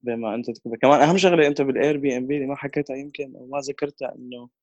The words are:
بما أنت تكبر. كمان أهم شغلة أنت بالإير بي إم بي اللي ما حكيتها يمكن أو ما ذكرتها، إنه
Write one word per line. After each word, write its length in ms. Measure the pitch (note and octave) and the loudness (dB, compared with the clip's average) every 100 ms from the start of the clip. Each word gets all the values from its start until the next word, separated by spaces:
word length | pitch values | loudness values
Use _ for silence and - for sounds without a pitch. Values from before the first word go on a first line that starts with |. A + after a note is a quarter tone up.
بما 320 | B2 A#2 A2+ A2 | -4 -4 -4 -4
أنت 160 | A#2+ | -6
تكبر. 260 | A#2 A#2+ A#2 | -10 -10 0
كمان 200 | B2+ C#3+ | 4 6
أهم 160 | C#3+ F#3+ | 6 6
شغلة 300 | F#3 F3 D3 | 4 6 4
أنت 140 | C#3+ | 4
بالإير 360 | C#3 C3 C#3+ D3 | 0 2 0 0
بي 200 | C#3 B2 | 0 -2
إم 100 | B2+ | -2
بي 80 | D3 | -4
اللي 120 | C3+ | -4
ما 80 | C#3 | -6
حكيتها 400 | C#3 D3+ C#3+ C3+ | -4 -4 -4 -6
يمكن 380 | C#3+ - C#3 B2+ | -10 -10 -10 -10
أو 120 | B2+ | -8
ما 120 | C#3+ | -8
ذكرتها، 560 | C3+ C#3 C#3+ - B2+ - | -6 -6 -6 -6 -10 -10
إنه 340 | B2+ B2 B2 _ | -14 -16 -18 _